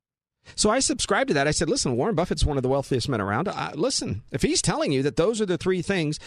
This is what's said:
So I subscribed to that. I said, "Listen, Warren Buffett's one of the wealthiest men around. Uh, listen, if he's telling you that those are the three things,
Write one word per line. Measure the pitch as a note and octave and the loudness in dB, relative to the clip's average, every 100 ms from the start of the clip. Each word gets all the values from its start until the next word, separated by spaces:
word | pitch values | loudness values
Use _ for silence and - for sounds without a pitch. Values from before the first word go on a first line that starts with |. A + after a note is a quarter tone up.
| _ _ _ _ - - | _ _ _ _ -14 0
So | G#3+ | 2
I | B3+ | 2
subscribed | - C4+ - G#3 C4+ | 0 -2 0 0 2
to | |
that. | D3 C#3+ | 2 2
I | |
said, | D3+ D#3+ | 2 0
"Listen, | C4+ C#3 A#2+ | 0 0 0
Warren | G3 D#3+ | 0 0
Buffett's | F#3 G3+ | 0 0
one | - C#3 | 0 0
of | |
the | B2+ | 0
wealthiest | C#3 - B2+ - | 0 0 -2 0
men | A2 | -2
around. | G2 A2 G3 | 0 0 -2
Uh, | - D#3 | -4 -6
listen, | D3 B3 - D4 G2+ - | -2 -2 -2 -4 -8 -6
if | D3 | -2
he's | C4 F4 | 0 2
telling | - C#4+ C#4 | 0 0 2
you | C3+ | 2
that | C#3 B2 | 0 2
those | F3+ A3 | 2 2
are | G3+ | 0
the | E3 | 0
three | F#3+ F#3 | 0 -2
things, | E3 G3 D3+ D3+ | 0 0 0 -4